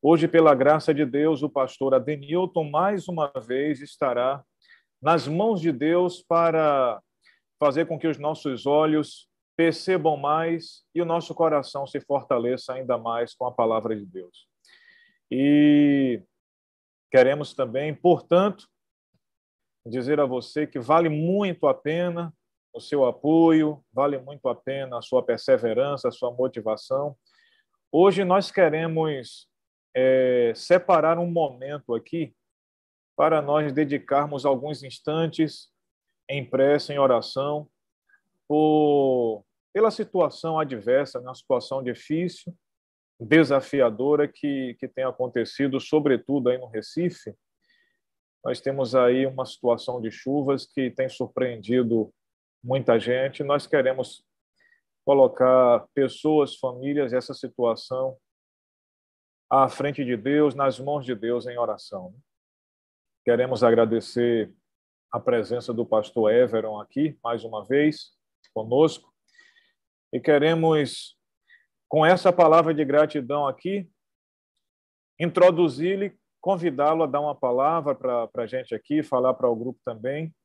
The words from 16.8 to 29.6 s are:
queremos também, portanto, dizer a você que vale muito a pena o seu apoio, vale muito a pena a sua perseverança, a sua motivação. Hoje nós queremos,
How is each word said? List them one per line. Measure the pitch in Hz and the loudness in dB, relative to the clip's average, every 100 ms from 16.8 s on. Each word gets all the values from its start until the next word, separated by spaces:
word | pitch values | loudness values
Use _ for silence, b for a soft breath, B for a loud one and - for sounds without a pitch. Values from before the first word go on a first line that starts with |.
| _ _ _ | _ _ _
queremos | 131 127 147 147 | 4 4 2 -6
também, | - 131 123 151 | -6 -4 -4 -6
portanto, | 143 180 165 - 175 202 196 - _ _ _ _ _ _ _ _ _ _ _ | 0 2 2 4 2 2 -2 -18 _ _ _ _ _ _ _ _ _ _ _
dizer | 117 120 123 147 | -10 -6 -2 0
a | |
você | 139 127 117 151 147 | 0 -2 -6 -6 -6
que | 139 | -6
vale | 117 160 170 | 2 2 2
muito | 151 165 196 202 170 - | 0 0 0 -2 0 0
a | |
pena | 175 143 165 175 170 170 - _ _ _ | 0 -2 -4 -4 -6 -10 -12 _ _ _
o | 117 | -20
seu | - 147 | -6 0
apoio, | 127 117 147 160 165 160 151 147 _ | 0 0 2 4 6 6 2 -2 _
vale | 123 143 143 | -2 -2 -2
muito | 131 143 135 | -10 -8 -6
a | |
pena | 117 - 139 135 120 | -6 -8 -8 -8 -10
a | |
sua | - 127 | -2 -2
perseverança, | 120 113 - 127 117 110 139 139 127 | 0 -4 2 2 2 -2 -2 -2 -6
a | |
sua | 117 123 | -4 -8
motivação. | 120 127 120 107 107 - 131 147 135 _ _ _ _ _ _ _ | -4 -4 -4 -6 -6 -4 -6 -6 -10 _ _ _ _ _ _ _
Hoje | 151 190 180 | 4 4 4
nós | 185 190 190 | 2 0 0
queremos, | - 170 151 165 160 156 139 117 - _ _ | 2 2 2 -4 -2 -4 -4 -12 -20 _ _